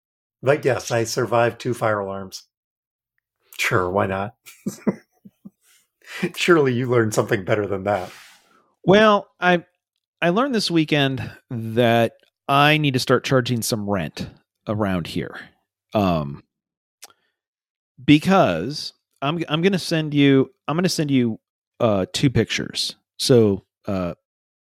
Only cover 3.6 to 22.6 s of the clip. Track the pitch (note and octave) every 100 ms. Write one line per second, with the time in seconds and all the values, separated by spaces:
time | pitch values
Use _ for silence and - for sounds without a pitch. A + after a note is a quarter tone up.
3.6 | - A2 F2+ G2 G2 F#2+ G#2 - - -
4.6 | G3+ - - - _ _ - _ - _
5.6 | _ _ _ _ - - F3 - - E3
6.6 | C3+ A#2+ B2+ A#2+ A2 C3 G#2+ A2+ F#2 G#2+
7.6 | G2 G2 F#2+ G2 F#2+ - - _ _ _
8.6 | _ _ E3 G3+ A3 G3+ - - F3+ F3
9.6 | - _ _ _ _ - E3 F#3+ C#4+ A3+
10.6 | - E3+ D#3 D3 C3+ C3 A2 - - A#2
11.6 | A2+ A2+ A#2+ A#2 A2+ - _ _ - C#3
12.6 | C#3+ D3+ D3 B2+ - B2 - C3 A#2+ A#2+
13.6 | - A2 G2+ G2 D#2 - - - _ _
14.6 | - G#2 G2+ F#2 E2 E2+ - - - _
15.6 | _ _ _ A2 F#3 - C#2+ C#2+ _ _
16.6 | _ _ _ _ - _ _ _ _ _
17.6 | _ _ _ - B2+ D3+ F3+ F#3+ B2 E2
18.6 | G#2+ D3 - - _ - C#3 E3 D#3 D3+
19.6 | F#3+ F#3 - D#3+ D#3 D3 C#3+ C3+ C3 _
20.6 | - D#3 F#3 - D3 C3+ A#2+ A2 _ _
21.6 | _ - A#2 G2 F2+ - C#3+ A#2 G#2 -